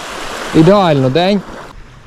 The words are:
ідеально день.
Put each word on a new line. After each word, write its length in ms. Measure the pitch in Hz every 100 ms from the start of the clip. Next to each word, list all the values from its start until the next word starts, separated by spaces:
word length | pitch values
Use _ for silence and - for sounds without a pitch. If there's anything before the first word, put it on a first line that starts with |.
| - - - - - 165
ідеально 540 | 160 202 180 143 131
день. 320 | 143 185 202 - - - - - -